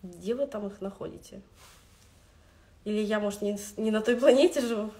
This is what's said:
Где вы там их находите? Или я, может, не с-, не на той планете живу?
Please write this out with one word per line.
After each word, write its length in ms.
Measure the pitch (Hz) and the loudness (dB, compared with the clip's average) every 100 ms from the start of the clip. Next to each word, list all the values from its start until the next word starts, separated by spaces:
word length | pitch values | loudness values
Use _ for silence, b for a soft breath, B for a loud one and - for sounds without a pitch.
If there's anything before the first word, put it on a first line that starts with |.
Где 320 | 185 170 180 | -18 -12 -6
вы 120 | 247 277 | -4 -4
там 200 | 214 202 | -4 -8
их 140 | 202 | -8
находите? 600 | 190 196 160 170 - 196 - - b b b b b b b b b b b _ | -12 -10 -14 -14 -18 -20 -20 -20 b b b b b b b b b b b _
Или 160 | 208 214 | -6 -2
я, 200 | 214 214 | 0 0
может, 220 | 208 202 | -2 -2
не 160 | 208 202 | -4 -4
с-, 180 | - - | -8 -4
не 140 | 220 | -2
на 100 | 214 | 0
той 160 | 220 240 | 2 4
планете 440 | 277 254 339 294 | 6 8 6 4
живу? 300 | 240 226 214 - | -2 -4 -6 -10